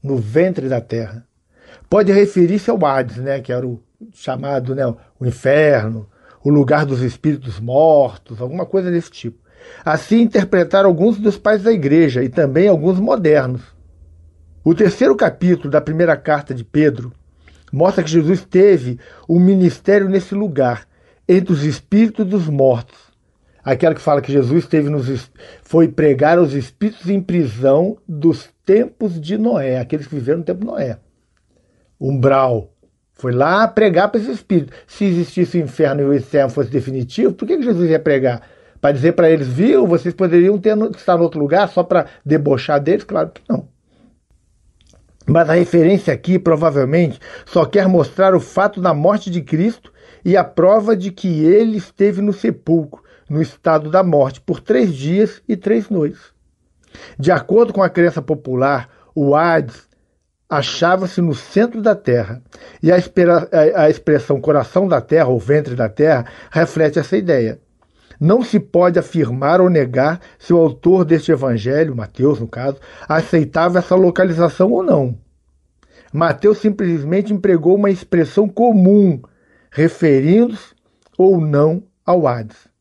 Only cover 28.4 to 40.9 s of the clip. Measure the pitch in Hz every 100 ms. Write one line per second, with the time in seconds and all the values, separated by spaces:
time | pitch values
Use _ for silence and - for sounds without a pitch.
28.4 | - _ - 202 240 _ 214 165 151 214
29.4 | 220 220 135 127 123 151 147 147 120 165
30.4 | 170 180 220 - 131 - _ _ _ _
31.4 | _ _ _ _ _ _ 135 135 131 135
32.4 | 131 117 98 _ _ _ _ _ 127 123
33.4 | 147 190 220 214 214 170 208 226 220 233
34.4 | _ 180 143 - _ - 202 175 160 -
35.4 | 175 175 147 - 151 143 139 143 - 147
36.4 | 135 127 120 135 123 131 127 - 381 180
37.4 | - 339 247 180 175 160 160 143 127 120
38.4 | - _ _ _ 143 143 151 170 165 160
39.4 | 135 127 214 403 196 165 175 170 185 170
40.4 | 180 202 214 214 214